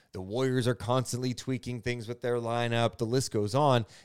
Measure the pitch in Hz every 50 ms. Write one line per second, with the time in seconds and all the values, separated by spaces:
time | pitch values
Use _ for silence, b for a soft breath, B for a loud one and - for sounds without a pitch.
0 | B B B 95 92 95 104 127 131 131 127 131 113 123 123 - - 113 123 131
1 | 117 - - 120 127 127 120 - - - 131 120 - 123 123 120 - 123 120 120
2 | 107 113 120 - - 120 120 120 117 113 117 120 120 120 117 117 117 113 - -
3 | 117 110 123 135 123 - - 110 104 101 98 135 151 143 127 120 104 b b b